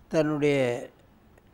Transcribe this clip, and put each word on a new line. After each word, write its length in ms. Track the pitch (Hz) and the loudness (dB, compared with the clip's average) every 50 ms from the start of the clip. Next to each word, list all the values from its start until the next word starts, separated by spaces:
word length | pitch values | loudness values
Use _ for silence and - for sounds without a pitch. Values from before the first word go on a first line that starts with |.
| - - | -14 -4
தன்னுடைய 800 | - 160 151 151 156 147 143 147 143 139 131 120 120 131 131 - - _ _ - - _ _ _ _ - _ _ | 0 0 0 0 0 0 0 2 2 2 0 0 -2 -4 -8 -12 -18 _ _ -20 -20 _ _ _ _ -20 _ _